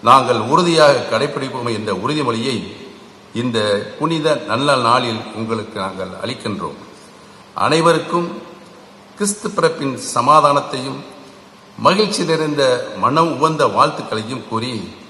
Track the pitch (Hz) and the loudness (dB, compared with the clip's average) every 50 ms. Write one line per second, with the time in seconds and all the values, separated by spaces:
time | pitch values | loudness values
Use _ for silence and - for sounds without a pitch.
0 | - 117 123 135 127 123 123 117 107 113 147 170 180 175 165 160 151 143 139 120 | 6 8 6 6 6 4 0 0 0 2 2 2 4 4 4 6 6 6 6 4
1 | 107 - 113 110 135 143 - 139 131 131 127 127 120 120 113 104 101 107 98 90 | 2 -2 -2 0 0 -2 -4 -6 -6 -6 -8 -6 -6 -4 -4 -4 -2 -4 -4 -4
2 | 98 127 151 151 143 120 113 110 117 135 127 104 87 - - - - - - - | -2 -4 -2 -2 -2 -2 -2 -2 -2 -4 -4 -4 -6 -8 -12 -14 -16 -18 -18 -20
3 | - - - - - - - 170 156 127 113 113 107 104 101 104 - - - - | -20 -20 -20 -20 -20 -10 -6 -4 -4 -2 0 0 0 2 0 0 -2 -6 -8 -4
4 | 143 165 165 160 151 160 147 - - - 110 120 139 147 139 127 120 113 120 127 | -4 -2 -2 0 0 0 0 0 -2 -4 -2 0 2 2 2 2 4 4 2 2
5 | 127 120 113 110 110 - - 110 113 110 113 110 101 - - 104 95 95 95 92 | 2 0 -4 -6 -8 -10 -8 -8 -4 -4 -4 -4 -4 -8 -8 -6 -6 -6 -6 -8
6 | 92 92 90 - - 110 131 - - 113 101 - 87 76 69 - - - - - | -10 -10 -8 -8 -8 -8 -8 -6 -6 -8 -6 -6 -6 -8 -10 -12 -18 -20 -20 -20
7 | - - - - - - - - - - - - 98 120 147 165 160 170 165 156 | -20 -20 -20 -20 -20 -20 -20 -20 -20 -14 -4 -2 0 2 2 4 4 4 4 2
8 | - - - 175 175 175 - - - - - - - - - - - - - - | 0 -2 -2 -2 -2 -2 -8 -12 -14 -18 -20 -20 -20 -20 -20 -20 -20 -20 -20 -20
9 | - - - - 202 202 202 - - 202 - - 165 160 165 - 147 139 127 113 | -20 -20 -6 -4 -4 -4 -2 -4 -6 -6 -2 2 2 2 2 0 -4 -6 -6 -6
10 | - - - - 120 131 151 156 147 147 143 143 135 - - 135 127 139 131 135 | -8 -4 -2 0 4 6 6 6 8 6 4 4 0 -2 -8 -6 -6 -8 -10 -10
11 | 160 - - - - - - - - - - - - - - - 107 151 180 202 | -12 -16 -18 -20 -20 -20 -20 -20 -20 -20 -20 -20 -20 -20 -14 0 2 2 4 4
12 | 214 190 - - 226 156 165 156 156 151 147 143 139 131 123 120 - - - 101 | 2 0 0 -4 0 0 0 0 0 -2 0 2 2 2 2 0 -2 -8 -6 -2
13 | - 117 139 160 165 170 143 127 143 160 160 147 143 117 98 107 131 151 143 - | 0 2 4 4 2 2 2 0 0 0 2 2 0 2 4 2 2 2 2 -4
14 | 143 - 120 110 107 110 131 123 - - 113 110 113 127 123 107 87 85 87 - | -8 -6 -6 -6 -6 -6 -10 -10 -10 -6 -6 -4 -4 -4 -6 -8 -10 -12 -14 -18
15 | - - | -20 -20